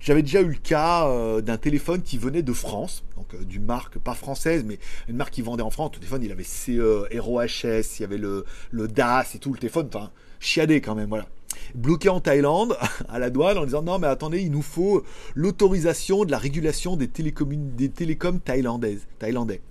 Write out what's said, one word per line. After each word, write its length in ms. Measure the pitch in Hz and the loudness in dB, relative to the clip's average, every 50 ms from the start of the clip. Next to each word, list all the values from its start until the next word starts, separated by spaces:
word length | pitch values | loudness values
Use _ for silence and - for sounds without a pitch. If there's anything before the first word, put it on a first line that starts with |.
j'avais 220 | - - 143 151 151 | 4 6 6 6 6
déjà 180 | 139 143 202 | 4 4 4
eu 80 | 185 170 | 4 4
le 60 | 143 | 2
cas, 520 | - - - 160 151 151 165 175 170 165 | 0 2 2 2 2 4 4 4 4 4
euh, 360 | 143 127 120 113 113 110 110 107 | 4 2 2 2 2 0 0 2
d'un 160 | 110 117 110 | 0 -2 0
téléphone 440 | - 151 147 139 - - 170 185 175 | 0 2 2 2 2 2 0 0 0
qui 160 | - - 120 | 0 0 0
venait 240 | 110 127 135 170 165 | 0 0 0 0 0
de 100 | 127 117 | 0 0
France, 500 | - - - 110 101 123 185 - - - - - | 0 0 -2 -4 -4 -4 -4 -6 -6 -6 -6 -4
donc, 180 | - - - - | -4 -6 -6 -6
euh, 100 | - 95 | -4 -4
d'une 200 | 95 92 98 107 | -4 0 2 2
marque 340 | 107 120 123 - - - - | 2 2 2 -2 -6 -4 -2
pas 160 | - 127 123 | -2 -2 -2
française, 500 | - - - 139 131 - 160 165 165 123 | -4 -6 -6 -4 -2 0 2 2 2 0
mais 120 | 107 107 95 - - - - - 110 | -2 -6 -6 -4 -2 -2 -2 -2 -4
une 80 | 117 | -2
marque 180 | 123 139 - - | -2 -4 -2 -2
qui 80 | - 113 | -4 -4
vendait 200 | 110 120 117 117 | -4 -2 -2 -2
en 80 | 110 | -2
France. 200 | - - 156 147 - | -2 -2 -2 -4 -6
Le 60 | - | -8
téléphone, 220 | 95 92 117 135 120 | -6 -4 -4 -2 -2
il 80 | 107 95 | -4 -4
avait 120 | 90 95 | -6 -8
C 320 | - - - - - 123 117 | -8 -8 -8 -4 0 2 4
E, 280 | 117 110 110 104 101 104 | 4 4 4 4 2 -2
Hero 300 | 113 117 110 110 - 120 | -4 -4 -2 -2 0 0
H 260 | - 110 - - - | 0 0 -2 -4 -2
S, 320 | 123 113 110 110 - - - | 0 2 2 0 0 -2 -6
il 40 | 113 | -6
y 20 | |
avait 140 | 98 101 101 | -4 -4 -4
le, 260 | 104 101 98 98 95 - - - - - | -4 -2 -4 -4 -4 -6 -8 -8 -8 -6
le 180 | - 117 107 110 | -4 -4 -4 -2
das 460 | 107 101 131 120 123 127 123 - - | 2 2 4 4 4 2 2 0 -6
et 40 | 107 | -8
tout, 140 | - 139 135 | -6 -6 -6
le 60 | 117 | -4
téléphone, 300 | - 110 - 160 160 123 - | -4 -2 -2 -2 -2 -2 -6
enfin, 160 | 107 104 95 - - - - - - | -8 -8 -10 -14 -18 -20 -20 -18 -8
chiadé 400 | - - - 165 160 156 156 143 | -4 -2 2 2 4 6 4 4
quand 140 | - - 110 | 4 0 -4
même, 140 | 107 107 104 | -2 -2 -2
voilà. 180 | 107 107 101 - - - - - - - - - - | -2 -4 -6 -6 -12 -14 -10 -10 -8 -6 -6 -8 -6
Bloqué 340 | 123 113 131 165 160 - 196 | -2 2 2 2 4 4 2
en 120 | 185 180 | 2 4
Thaïlande, 560 | - 175 143 143 139 143 151 175 220 240 208 123 123 120 - | 2 4 4 4 4 4 4 2 2 0 0 -2 -2 -4 -4
<laughs> 160 | - 123 - | -4 -8 -6
à 100 | 113 120 | -4 -4
la 120 | 127 127 | -4 -2
douane, 280 | 123 131 151 185 208 196 | 0 2 2 4 4 2
en 60 | 151 | 0
disant, « 180 | 135 123 147 156 | 0 0 -2 -2
Non, 160 | 170 180 190 | 0 0 0
mais 80 | 175 | 2
attendez, 340 | 147 135 131 - 156 156 180 | 2 0 0 -2 -4 -2 -2
il 100 | 196 175 | -2 0
nous 120 | 143 147 147 | 0 -2 -2
faut 400 | - - 160 175 196 208 175 - - - - - - - | -4 -2 0 2 4 4 2 2 0 -10 -10 -8 -6 -4
l'autorisation 880 | 135 151 196 - - 208 190 190 190 156 170 156 - - - 190 196 208 | 0 0 0 2 4 4 6 6 6 4 2 0 0 0 2 2 2 4
de 60 | 175 | 2
la 80 | 139 123 | 2 0
régulation 580 | 117 139 139 175 156 156 143 - - 185 185 | 0 -2 -2 0 0 0 0 0 0 0 0
des 120 | 160 131 120 | 0 0 0
télécommun-, 680 | - - 160 151 147 - 151 143 143 147 147 139 127 | -2 -2 -2 -2 0 0 -2 -2 -2 -4 -4 -4 -2
des 120 | 117 127 139 | 0 -2 -2
télécoms 500 | - - 170 160 156 - - 175 175 175 | 0 -2 -2 0 0 0 2 0 0 0
thaïlandaises, 680 | - - 131 131 131 120 117 120 117 110 104 98 - - - - | 0 0 0 2 2 0 0 -2 -2 -2 -2 -4 -8 -10 -12 -8
thaïlandais. » 420 | - 107 120 123 123 117 98 92 - - | -4 -2 -2 -2 -2 -2 -4 -6 -8 -14